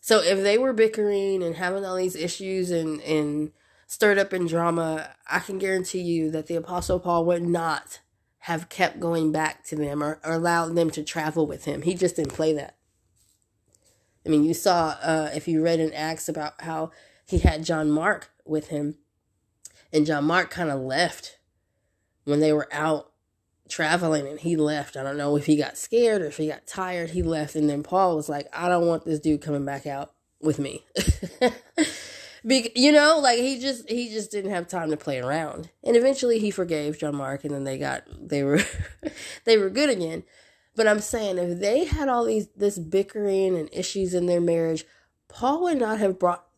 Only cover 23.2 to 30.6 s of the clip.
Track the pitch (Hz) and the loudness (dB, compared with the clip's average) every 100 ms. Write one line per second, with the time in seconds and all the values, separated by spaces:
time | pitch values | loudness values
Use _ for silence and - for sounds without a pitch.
23.2 | _ _ _ _ _ - 156 175 170 156 | _ _ _ _ _ -4 0 2 2 0
24.2 | 139 151 165 165 151 151 143 139 135 147 | -2 -6 -2 2 2 0 -6 -8 -6 -4
25.2 | 143 147 143 151 135 - - 226 233 214 | 0 0 4 2 2 -4 -2 2 4 2
26.2 | 160 - 156 143 - - 185 180 165 175 | -2 -4 -4 -6 -10 -6 -4 -4 -4 -2
27.2 | 165 160 151 156 151 143 147 185 185 160 | 0 -2 -2 0 0 0 0 2 4 2
28.2 | 151 143 - 147 175 180 170 165 160 151 | -2 -6 -6 -4 0 4 4 2 -2 -2
29.2 | 156 147 151 143 139 139 147 139 - _ | 2 0 0 -4 -4 -6 -8 -8 -10 _
30.2 | _ _ 156 147 | _ _ -2 0